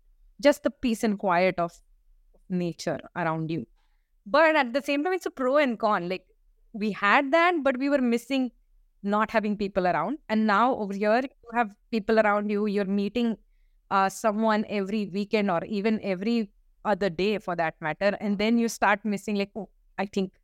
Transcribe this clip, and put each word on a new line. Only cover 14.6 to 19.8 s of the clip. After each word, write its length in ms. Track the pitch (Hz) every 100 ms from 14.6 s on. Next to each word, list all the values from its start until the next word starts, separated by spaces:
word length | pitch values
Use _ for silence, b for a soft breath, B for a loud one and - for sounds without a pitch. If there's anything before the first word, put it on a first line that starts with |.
| 214
every 380 | 208 190 214 185
weekend 440 | 185 208 220 202
or 140 | 170
even 360 | 185 202 214 220
every 480 | 196 180 220 233 202 _ _ _
other 260 | 214 190 196
day 280 | 165 202 196
for 180 | - 170
that 180 | 160 -
matter. 360 | 160 156 202 196
And 180 | 202 202
then 180 | 214 233
you 100 | 233
start 360 | - 202 208
missing, 300 | 214 196 -
like, 160 | 202 196 220
"Oh, 120 | 180 _